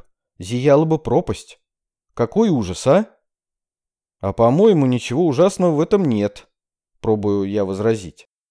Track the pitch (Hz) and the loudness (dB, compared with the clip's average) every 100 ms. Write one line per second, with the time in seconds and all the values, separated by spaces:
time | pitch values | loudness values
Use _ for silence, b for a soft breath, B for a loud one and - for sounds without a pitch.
0 | - _ _ _ 92 123 143 143 160 156 | -20 _ _ _ -8 -2 2 2 2 -2
1 | - 131 175 104 - - _ _ _ _ | 0 -2 -2 -8 -10 -20 _ _ _ _
2 | _ - 117 202 226 143 92 87 131 175 | _ -6 -2 0 0 0 -2 -4 2 2
3 | 220 _ _ _ _ _ _ _ _ _ | 0 _ _ _ _ _ _ _ _ _
4 | _ _ 98 95 117 147 220 175 131 123 | _ _ -8 2 2 4 4 4 2 -2
5 | - 123 175 127 185 - 180 147 170 202 | -4 -2 -2 2 0 2 -2 0 0 0
6 | 160 107 104 - _ _ _ _ _ _ | 0 0 -2 -6 _ _ _ _ _ _
7 | 110 107 104 101 98 104 95 98 113 113 | -2 -2 0 -2 -2 -2 -4 -2 -2 -2
8 | 92 - _ _ _ | -8 -20 _ _ _